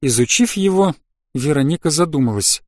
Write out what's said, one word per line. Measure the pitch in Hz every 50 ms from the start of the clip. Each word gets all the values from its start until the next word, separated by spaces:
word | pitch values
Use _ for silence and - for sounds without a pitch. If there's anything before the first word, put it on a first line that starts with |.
Изучив | - 139 117 113 123 120 - - 247 233 -
его, | 208 190 196 185 185 196 190 160 - _ _ _ _ _ _ _
Вероника | 131 123 143 151 139 135 139 165 170 _ 170
задумалась. | 151 151 175 170 151 147 131 117 107 101 98 - - - -